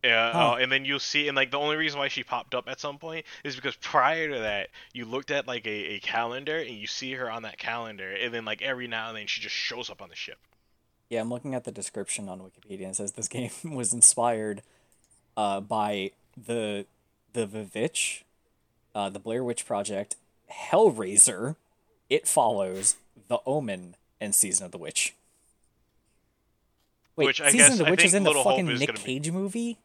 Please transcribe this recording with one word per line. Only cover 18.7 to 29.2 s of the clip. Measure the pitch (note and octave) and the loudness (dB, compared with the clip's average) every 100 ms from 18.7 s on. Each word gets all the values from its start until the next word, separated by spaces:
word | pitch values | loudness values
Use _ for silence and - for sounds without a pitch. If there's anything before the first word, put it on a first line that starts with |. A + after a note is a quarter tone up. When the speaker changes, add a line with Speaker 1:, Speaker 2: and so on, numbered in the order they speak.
| _ _ G#2+ | _ _ -4
Speaker 2:
uh, | G2 | -4
the | G2 | -4
Blair | A2+ A#2 | -4 -2
Witch | B2 A#2 | -2 -4
Project, | - G#2 G2+ G2 G#2 - _ _ _ | -4 -4 -2 -4 -6 -10 _ _ _
Hellraiser, | - - F3 A3 A2+ F#2+ G#2 - F#2+ B2 D#3+ _ _ _ _ _ | -14 2 6 6 6 2 6 6 6 -4 -6 _ _ _ _ _
It | C#3+ - | 2 4
Follows, | - A#2 G#2 F#2+ F#2+ G#2 - _ - _ | 4 4 4 0 0 0 -2 _ -20 _
The | A#2+ - | -2 0
Omen, | D3 B2 F#2+ F2+ F2 _ _ | -2 -2 -8 -10 -20 _ _
and | G#2 | -2
Season | G2 G2 F2 F#2 | 0 2 0 -4
of | |
the | F2 | -10
Witch. | D#2 - - - _ _ _ _ _ _ _ _ _ _ _ _ _ _ _ _ _ _ _ | -6 -2 -2 -4 _ _ _ _ _ _ _ _ _ _ _ _ _ _ _ _ _ _ _
Wait, | - C#3 | 2 2
Speaker 1:
Which | - | 4
I | D3 | 4
Speaker 2:
Season | - | 8
Speaker 1:
guess, | - | 8
Speaker 2:
of | A#3+ | 8
the | D#3+ | 4
Speaker 1:
I | |
Speaker 2:
Witch | F3+ | 6
is | E3+ | 6
Speaker 1:
think | F#3+ | 8
Speaker 2:
in | |
the | F3+ | 6
Speaker 1:
Little | D3 | 6
Hope | F#3 | 4
Speaker 2:
fucking | - E3+ | 4 2
Speaker 1:
is | A#2+ | 2
Speaker 2:
Nick | C#3+ | 0
Speaker 1:
gonna | C#3+ | -2
be | |
Speaker 2:
Cage | - C3 | -4 -4